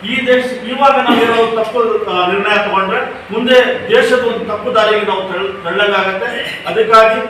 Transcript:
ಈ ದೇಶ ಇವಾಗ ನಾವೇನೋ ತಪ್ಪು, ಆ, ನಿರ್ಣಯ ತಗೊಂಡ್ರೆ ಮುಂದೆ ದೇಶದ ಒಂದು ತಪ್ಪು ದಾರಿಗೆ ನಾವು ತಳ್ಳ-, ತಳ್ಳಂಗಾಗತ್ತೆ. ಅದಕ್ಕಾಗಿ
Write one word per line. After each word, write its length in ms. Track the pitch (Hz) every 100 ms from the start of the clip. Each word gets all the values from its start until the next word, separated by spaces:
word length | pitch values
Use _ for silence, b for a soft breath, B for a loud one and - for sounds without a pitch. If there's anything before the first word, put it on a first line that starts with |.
| 202
ಈ 140 | 247 247
ದೇಶ 180 | 254
ಇವಾಗ 480 | 247 226 220 262 277
ನಾವೇನೋ 680 | 262 247 233 226 226 226 226
ತಪ್ಪು, 480 | 220 240 226 208 196
ಆ, 160 | 180 180
ನಿರ್ಣಯ 300 | 202 208 208
ತಗೊಂಡ್ರೆ 760 | 202 190 190 247 - - -
ಮುಂದೆ 560 | 220 247 247 247 - -
ದೇಶದ 360 | 240 233 247
ಒಂದು 200 | 233 220
ತಪ್ಪು 300 | - 214 247
ದಾರಿಗೆ 320 | 226 214 214 196
ನಾವು 260 | 190 190
ತಳ್ಳ-, 320 | 180 196 -
ತಳ್ಳಂಗಾಗತ್ತೆ. 1000 | 170 190 208 196 196 190 240 - - - -
ಅದಕ್ಕಾಗಿ 540 | 220 220 220 220 240